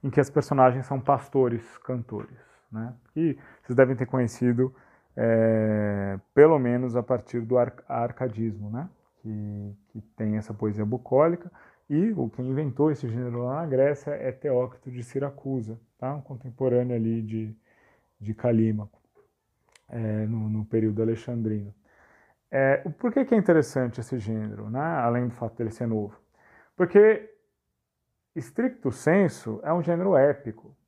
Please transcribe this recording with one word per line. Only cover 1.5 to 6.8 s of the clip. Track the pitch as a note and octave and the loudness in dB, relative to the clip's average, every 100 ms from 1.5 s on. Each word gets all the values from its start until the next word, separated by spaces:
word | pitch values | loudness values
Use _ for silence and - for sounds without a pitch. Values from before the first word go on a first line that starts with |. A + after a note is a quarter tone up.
| A#2 A2+ - | 0 -8 -20
cantores, | - B2+ A2+ G#2+ G#2+ A#2 _ _ _ | -8 -8 -6 -10 -12 -18 _ _ _
né? | A2 A#2 A#2+ _ | -12 -12 -14 _
Que | - E3 C3+ - - | -2 -2 -2 -12 -20
vocês | - B2 | -2 4
devem | C3 | 4
ter | B2+ B2+ | 4 -2
conhecido, | C3 A#2+ - B2 A#2+ C3 - _ _ _ - | 0 -2 0 0 2 0 -2 _ _ _ -2
é, | A#2 A2+ A2+ A2 A2 G#2+ G#2 G2+ G2 F#2+ _ | 2 4 4 4 2 0 -2 -2 -4 -8 _
pelo | - D3+ D#3 | 8 8 8
menos | B2 B2 | 2 0